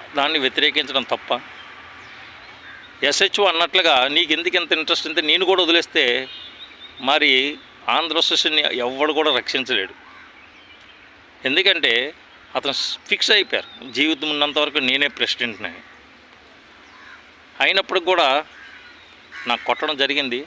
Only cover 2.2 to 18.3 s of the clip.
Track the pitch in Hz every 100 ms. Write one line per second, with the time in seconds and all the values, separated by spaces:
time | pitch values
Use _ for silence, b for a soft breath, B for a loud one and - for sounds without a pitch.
2.2 | - - - - - - - - 131 143
3.2 | 196 - 202 165 170 185 165 135 127 151
4.2 | 170 156 170 175 165 165 147 165 156 160
5.2 | 156 165 180 190 165 170 160 165 131 123
6.2 | 131 - - - - - - - 131 147
7.2 | 147 131 139 151 - - - 123 160 156
8.2 | 160 165 165 151 147 120 123 135 151 147
9.2 | 151 123 - 139 127 120 95 - - -
10.2 | - - - - - - - - - -
11.2 | - - 131 147 190 175 139 117 135 -
12.2 | - - - 135 139 135 - - - 202
13.2 | - 214 180 104 - - 131 120 151 151
14.2 | 156 147 147 143 151 147 131 135 143 -
15.2 | 120 - 120 98 101 87 - - - -
16.2 | - - - - - - - - - -
17.2 | - - - - 139 185 190 185 170 180
18.2 | 147